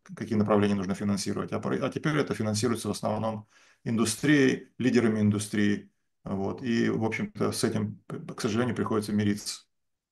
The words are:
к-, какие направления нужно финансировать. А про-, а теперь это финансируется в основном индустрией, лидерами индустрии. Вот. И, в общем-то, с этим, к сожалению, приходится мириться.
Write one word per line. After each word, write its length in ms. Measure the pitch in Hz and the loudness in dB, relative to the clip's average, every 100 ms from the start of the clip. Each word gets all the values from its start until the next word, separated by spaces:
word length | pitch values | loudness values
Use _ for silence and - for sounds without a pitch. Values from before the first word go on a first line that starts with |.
к-, 120 | - - | -16 -12
какие 220 | 110 110 | -2 0
направления 380 | 104 104 104 101 | 4 4 4 2
нужно 180 | 92 | -2
финансировать. 580 | 98 101 101 101 101 98 | -2 0 0 -2 -4 -4
А 80 | 107 | -4
про-, 240 | 104 127 | -4 -2
а 60 | - | -2
теперь 260 | 131 151 147 | -2 0 0
это 160 | 135 | 0
финансируется 540 | 139 110 104 120 107 107 | -2 -2 0 0 0 -2
в 40 | |
основном 560 | 98 110 107 110 107 - _ _ _ | -4 -4 -2 -4 -6 -10 _ _ _
индустрией, 840 | 127 113 107 - 143 147 131 120 - - | -4 0 0 0 4 6 6 2 -4 -4
лидерами 420 | 120 117 113 110 | 2 4 4 4
индустрии. 680 | 104 104 - 110 104 101 - _ _ _ | 4 2 0 2 2 2 -4 _ _ _
Вот. 380 | - 98 98 - | -8 -4 -4 -4
И, 260 | 131 117 113 | -2 0 2
в 140 | 110 | 0
общем-то, 480 | 110 107 107 - 107 | -2 -4 -6 -4 -4
с 120 | - 110 | 0 -2
этим, 340 | 107 107 - - | 0 -4 -6 -12
к 320 | - - - | -12 -12 -6
сожалению, 360 | 123 107 123 113 | -2 0 0 -2
приходится 360 | 110 107 104 | -2 -2 0
мириться. 520 | 104 104 101 - - - _ _ _ _ | 0 0 0 -4 -12 -14 _ _ _ _